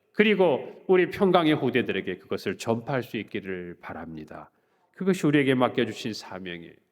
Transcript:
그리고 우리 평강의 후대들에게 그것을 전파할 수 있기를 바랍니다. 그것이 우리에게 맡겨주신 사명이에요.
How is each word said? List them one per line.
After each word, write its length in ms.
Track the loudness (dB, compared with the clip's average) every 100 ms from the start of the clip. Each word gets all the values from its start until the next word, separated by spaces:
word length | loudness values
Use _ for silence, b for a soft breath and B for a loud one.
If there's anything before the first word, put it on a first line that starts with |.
| _
그리고 720 | 2 4 4 4 2 -4 -8 2
우리 240 | 4 4
평강의 420 | 2 4 6 4
후대들에게 640 | 2 2 0 0 -2 -4 -8
그것을 400 | -6 -6 -4 -4
전파할 460 | -2 -2 -2 -6
수 140 | -6 -8
있기를 600 | -8 -8 -8 -8 -10 -14
바랍니다. 680 | -14 -12 -12 -14 -14 -16 -18 _ _ _ _ -4
그것이 320 | 0 2 4
우리에게 260 | 4 4
맡겨주신 600 | 2 2 2 -2 -4 -8
사명이에요. 600 | -10 -12 -12 -10 -12 -14 -20 _